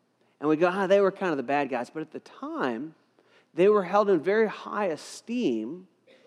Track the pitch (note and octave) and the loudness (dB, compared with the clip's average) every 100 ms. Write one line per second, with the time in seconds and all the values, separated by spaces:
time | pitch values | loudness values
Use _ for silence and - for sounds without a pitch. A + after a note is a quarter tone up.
0 | _ _ _ - D3 D#3 F3 F#3+ F#3 G3+ | _ _ _ -4 0 2 2 2 4 4
1 | F#3+ F#3+ F#3 C#3 B2 C#3+ C3 B2 B2 D#3+ | 4 0 -2 -2 -2 -2 -2 -4 -6 -10
2 | D#3 - - - D4 D#4+ C#3 A2+ D#3+ - | -10 -14 -16 -14 -10 -4 -4 -4 -8 -14
3 | _ _ _ _ _ D#3 G3+ G#3+ F3 G3+ | _ _ _ _ _ 2 4 4 2 2
4 | G3+ F3 D#3 A3 G#3+ - - G3+ G3 D3+ | 4 2 2 2 0 -2 -8 -4 -4 -4
5 | - - - B3 E3+ A2+ A2 F3+ F#3 _ | -10 -16 -8 -2 0 0 -4 -10 -16 _
6 | _ _ | _ _